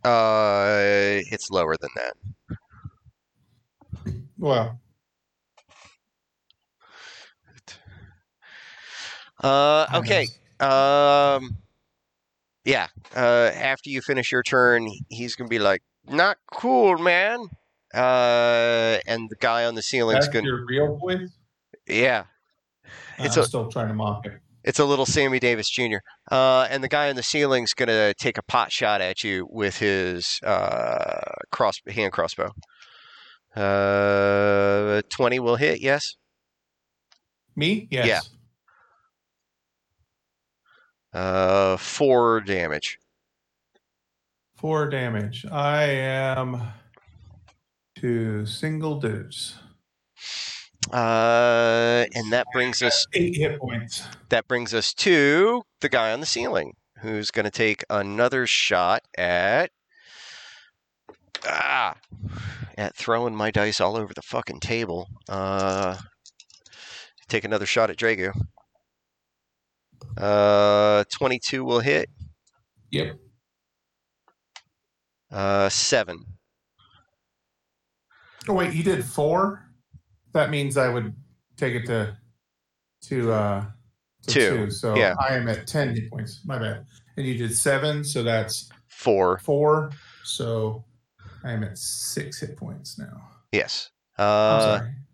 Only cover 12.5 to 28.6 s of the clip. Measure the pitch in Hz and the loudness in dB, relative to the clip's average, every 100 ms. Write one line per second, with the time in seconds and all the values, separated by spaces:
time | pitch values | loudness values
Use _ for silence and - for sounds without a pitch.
12.5 | _ - 135 85 - - 127 120 120 117 | _ -2 0 -2 -10 -10 0 4 6 4
13.5 | - 135 135 - 135 120 135 120 127 123 | 2 -4 -4 -6 -8 -2 -2 0 -2 2
14.5 | 131 123 120 113 98 - 110 120 - 120 | 4 6 4 0 -10 -14 -10 -10 -10 -4
15.5 | 117 101 92 _ _ - 143 190 202 _ | 0 2 2 _ _ -6 0 0 0 _
16.5 | - 240 254 208 170 175 175 202 240 202 | -6 0 4 4 4 2 2 2 -2 -10
17.5 | - _ _ _ - 127 127 120 120 120 | -18 _ _ _ 0 4 4 4 4 4
18.5 | 117 117 117 113 110 - 117 113 107 123 | 4 2 2 2 0 -2 -6 -6 -2 0
19.5 | 117 117 113 - 131 117 127 143 120 127 | 2 0 -2 -4 0 2 2 2 0 -2
20.5 | 123 120 131 147 147 180 185 185 _ _ | -6 -4 -2 -2 -2 -6 -6 -8 _ _
21.5 | _ _ - _ 110 127 120 92 _ _ | _ _ -20 _ 0 2 0 -6 _ _
22.5 | _ _ _ - - - - 139 165 123 | _ _ _ -20 -20 -20 -8 -2 0 0
23.5 | 127 113 - 110 107 107 104 101 - _ | 0 -4 -4 -4 -2 -4 -6 -10 -16 _
24.5 | _ - 135 143 143 131 156 139 131 123 | _ -4 2 2 2 0 2 2 2 2
25.5 | 117 104 - 120 104 - - - 131 131 | 0 -2 -2 -2 -4 -8 -20 -2 2 4
26.5 | 131 123 135 131 147 143 131 117 151 143 | 4 2 -2 -2 0 0 -2 -4 0 2
27.5 | 131 113 - 123 110 104 101 120 110 - | 2 0 -2 2 4 2 2 -4 -4 -2
28.5 | 123 | 0